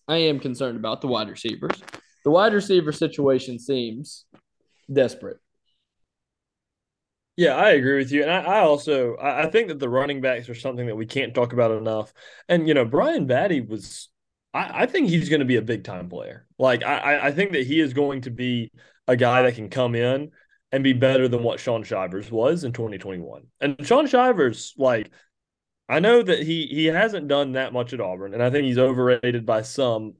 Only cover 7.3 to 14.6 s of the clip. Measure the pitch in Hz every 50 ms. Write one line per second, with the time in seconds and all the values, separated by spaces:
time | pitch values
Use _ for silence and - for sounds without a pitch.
7.3 | _ 175 175 151 127 151 196 214 165 143 127 135 139 139 135 120 139 147 143 156
8.3 | 175 185 147 175 202 220 185 156 147 147 - 151 143 135 123 120 113 - - 143
9.3 | 127 135 160 170 190 226 233 180 156 135 139 120 120 131 139 143 143 135 127 131
10.3 | 127 117 123 123 120 - - 135 123 123 123 120 107 110 113 113 - 135 131 117
11.3 | 123 127 120 120 123 120 117 113 110 107 110 113 110 107 107 - _ _ - -
12.3 | - - - - 175 170 156 160 151 139 117 110 127 170 240 311 339 262 147 127
13.3 | 123 135 180 202 170 131 113 104 110 101 90 - - - - - _ _ _ _
14.3 | _ _ _ _ - -